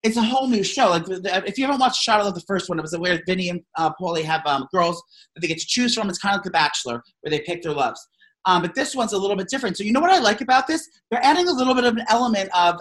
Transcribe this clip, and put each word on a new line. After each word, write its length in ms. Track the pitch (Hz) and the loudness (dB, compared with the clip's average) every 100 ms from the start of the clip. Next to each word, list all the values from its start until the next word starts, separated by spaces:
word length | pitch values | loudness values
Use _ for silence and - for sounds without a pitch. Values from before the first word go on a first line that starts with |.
it's 140 | 226 233 | 0 2
a 60 | |
whole 260 | 226 262 269 | 2 2 2
new 140 | 220 | 0
show. 260 | 190 - 220 | 0 2 2
Like, 160 | 170 | 2
the, 160 | 170 185 | -2 -6
the, 260 | 185 185 196 | -2 -4 -4
if 120 | 202 | -4
you 60 | 269 | -2
haven't 120 | 277 | 2
watched 240 | 262 - | 2 2
Shot 180 | - 214 | 2 2
of 60 | 202 | 2
Love, 80 | |
the 60 | 175 | -4
first 280 | - 190 175 | -4 -4 -2
one, 80 | 165 | -6
it 40 | |
was 140 | 156 165 | -4 -4
where 260 | 180 175 175 | -2 -2 -2
Vinny 240 | 185 175 | -2 -2
and, 100 | 175 _ - | -6 _ -2
uh, 140 | 160 160 | -2 -2
Paulie 220 | 180 170 | -4 -4
have, 160 | 156 160 151 | -2 -2 0
um, 200 | 139 131 | -2 -2
girls 300 | 185 170 170 _ - _ | 0 0 -2 _ -20 _
that 80 | - | -10
they 40 | 165 | -6
get 120 | 160 | -6
to 80 | - | -4
choose 280 | - 247 | 0 0
from. 140 | 233 202 | 0 -4
It's 100 | 180 | -4
kinda 180 | 202 202 | -2 -2
like 60 | |
The 80 | 190 | 0
Bachelor, 520 | 165 151 - 123 120 _ _ | 0 2 0 -6 -8 _ _
where 100 | 147 | -4
they 100 | 151 | -4
pick 220 | 160 170 | -4 -8
their 100 | 165 | -6
loves. 260 | 147 127 104 - _ _ _ 185 | -2 -2 -4 -20 _ _ _ 0
Um, 160 | 139 | 2
but 120 | 170 | 0
this 200 | 254 277 | -4 -4
one's 180 | 262 220 | -2 -2
a 60 | 202 | -2
little 180 | 196 196 | 0 -2
bit 120 | 185 | -2
different. 280 | 269 240 170 | -4 -4 -4
So 80 | |
you 80 | 214 | 0
know 80 | 247 | 2
what 100 | 339 | 4
I 100 | 381 | 4
like 200 | 220 208 | 4 0
about 260 | - 262 262 | 2 2 2
this? 220 | 320 - _ _ | -4 -6 _ _
They're 120 | 240 | 2
adding 260 | 269 330 359 | 4 4 2
a 40 | |
little 220 | 269 254 | 2 2
bit 100 | 254 | 4
of 120 | 240 226 | 2 0
an 80 | 233 | 2
element 400 | 233 240 208 190 | 2 2 0 0
of, 220 | 180 175 - | 4 4 2